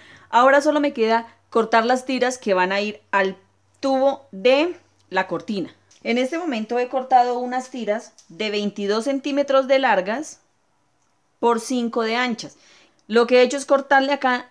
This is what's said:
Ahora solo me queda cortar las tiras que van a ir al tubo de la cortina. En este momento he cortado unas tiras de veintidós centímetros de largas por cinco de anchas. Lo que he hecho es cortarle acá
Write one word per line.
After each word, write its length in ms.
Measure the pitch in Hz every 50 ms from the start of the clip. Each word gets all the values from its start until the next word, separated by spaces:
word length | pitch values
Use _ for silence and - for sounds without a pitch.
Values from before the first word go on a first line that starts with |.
| - - - - - -
Ahora 320 | - 233 254 269 269 285
solo 180 | 277 302 294 302
me 140 | 285 285 285
queda 400 | 233 220 220 226 233 233 - - _ _ _
cortar 360 | - 233 220 220 - 226 220
las 200 | 240 254 247 254
tiras 320 | - 262 247 240 254 254 -
que 160 | - 220 190
van 180 | 180 180 190
a 100 | 196 202
ir 200 | 208 214 208 - _ -
al 260 | - 196 196 190 190 - _ _ _ _ _ _ _ -
tubo 480 | - 269 269 262 269 277 262 - - _
de 440 | - 190 190 247 262 285 320 359 330 - _ _ _ _ _ -
la 180 | 180 190 185 -
cortina. 460 | 175 165 - - 214 190 156 - - _ _ _ _ _ -
En 140 | 220 226 247
este 200 | 262 254 339 330
momento 400 | 359 330 247 220 214 - 240 247
he 120 | 247 247
cortado 500 | 277 262 254 262 262 247 240 247 247 247
unas 300 | 247 247 254 254 254 -
tiras 440 | - 254 226 208 208 233 240 - _ _ _ _
de 240 | 165 165 214 214
veintidós 540 | 208 208 208 202 202 214 202 196 208 226 226
centímetros 640 | 277 277 277 - 294 277 277 277 277 269 269 262 254
de 120 | 277 269
largas 640 | 269 247 208 190 180 190 220 269 311 - - _ _ _ _ _ _ _ _ _ _ _ _ _ _ _ _ _ _ _ _ -
por 200 | - 233 247 226
cinco 440 | 226 - 262 247 233 226 226 240 226
de 120 | 220 226
anchas. 420 | 240 254 247 220 - - - - _ _ _ _ _ _ _ _ _ _ -
Lo 200 | 214 233 240 233
que 120 | 254 247
he 20 |
hecho 160 | 254 240 277 277
es 80 | 269
cortarle 480 | - 285 269 269 - 285 269 269 269 285
acá 340 | 277 277 254 247 247 - -